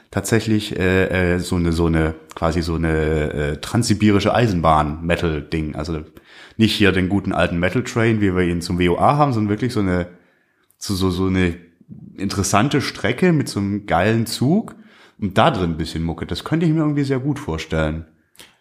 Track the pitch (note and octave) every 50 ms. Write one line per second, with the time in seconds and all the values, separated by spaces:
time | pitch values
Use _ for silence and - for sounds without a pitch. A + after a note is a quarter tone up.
0 | _ _ - G2 F#2+ - A2+ A2 - A2 G#2+ G#2+ G#2+ - - - F#2 F#2 F#2 F#2+
1 | F#2 - - F#2 F2+ F2 F2 F2+ F2 - F#2 F2+ E2+ E2+ E2 E2 E2+ E2 E2 D#2+
2 | D#2+ D#2 D#2 - - - - - E2+ E2 D#2+ F2+ E2 F2 E2 D#2+ E2 E2 D#2 D#2
3 | D#2 D#2 D#2+ D#2 D2+ D#2 - D2 D2+ C#2+ D2+ D2 - - - A2+ A#2+ - G#2+ -
4 | G#2+ G#2+ G2+ G2 - G#2 - A2 B2 A2+ F#2 E2+ D#2+ E2 D#2 D2+ D2+ D2 D2+ D#2+
5 | E2+ E2+ E2+ E2 - E2 D#2 D2 D2 - E2 D#2+ D2+ D2+ D2+ - D#2 F2 E2 D2+
6 | D2+ - - - - - - - - - - - A2+ G#2 - - G#2 F#2+ F2+ F#2
7 | F#2 F2 G2 G2 - F#2+ E2 D#2 F2 E2+ F2 E2+ F2 F#2 - B2+ - - - A#2
8 | A2+ A#2 A2+ G#2+ G#2 G2 F2+ F2+ F2+ F2 F2 E2+ E2+ - F2+ F2 F2+ F2 E2+ -
9 | F#2 A2 C#3+ D3 D3+ C#3 B2 A2 G#2+ G2+ G#2 G#2+ C3 A#2+ - G#2+ G2+ F#2 F2+ F2+
10 | F2 - - - _ _ _ _ _ _ _ _ _ _ _ _ - - G2+ F2+
11 | F#2+ F#2+ F2+ F2+ F#2+ F#2+ F#2 F#2 F#2 F2 E2 - - - _ _ _ - - -
12 | - - - - F#2+ G#2 - G2 F#2 - - G2+ A2 C#3+ - C#3 - - - -
13 | - G#2+ B2 - F#3+ F3+ E3 C#3+ B2 - - G#2 G2+ G2 G2+ G2+ G2 - E2 E2+
14 | F#2 G#2+ A2+ A#2 A2 - - - A#2+ C3+ F3 A3 - - - - - - - -
15 | - - _ - G#2+ F#2+ - - A2+ E3 C#3 G2 F2+ E2 D#2+ D#2 E2 - - E2+
16 | E2 E2 D#2+ - - - F2 - - - D3 E3 F3+ D#3+ D#3 D#3+ D3+ D3+ D3 C#3+
17 | C#3+ B2+ C3+ B2+ B2+ D3 C#3 - - - D#2+ D#2 - - E2 D#2+ D#2 D#2 D#2 D#2+
18 | D#2+ - _ _ _ _ _ - - - _ _